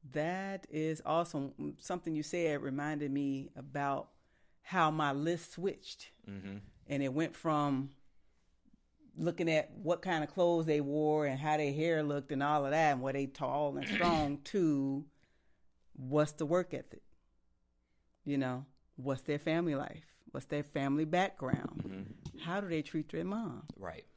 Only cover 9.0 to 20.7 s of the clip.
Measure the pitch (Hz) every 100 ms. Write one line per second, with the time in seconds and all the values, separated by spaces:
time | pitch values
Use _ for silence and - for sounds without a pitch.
9 | 302 - 160 170 165 156 - - 185 170
10 | 190 165 151 - 175 170 160 151 143 147
11 | 151 151 147 131 151 151 147 139 160 165
12 | 151 143 139 139 143 151 139 151 160 139
13 | 131 139 139 - 131 135 147 139 139 214
14 | 175 165 147 143 - 202 165 143 135 139
15 | 143 _ _ _ _ _ _ _ _ -
16 | 131 147 151 - 151 175 175 139 - -
17 | - - _ _ _ _ _ _ _ _
18 | _ _ - 139 131 127 139 _ _ -
19 | 131 131 - 147 - 160 175 143 - -
20 | - - - 139 - 147 143